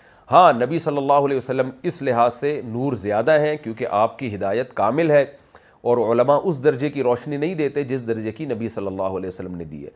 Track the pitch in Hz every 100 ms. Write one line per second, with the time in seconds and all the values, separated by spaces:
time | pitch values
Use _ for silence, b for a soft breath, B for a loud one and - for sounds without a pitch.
0 | b b - 139 180 120 127 165 156 143
1 | 139 143 143 135 127 131 131 - 175 -
2 | 139 117 120 - 143 147 117 113 139 117
3 | 101 104 120 156 151 151 110 113 127 101
4 | 117 - 131 101 98 110 123 - 104 139
5 | 165 147 135 b b b b b 117 120
6 | 107 117 127 143 190 143 147 131 143 139
7 | 123 120 151 143 156 175 143 143 131 131
8 | 113 110 110 107 151 110 113 104 98 95
9 | 95 95 92 90 92 87 80 76 71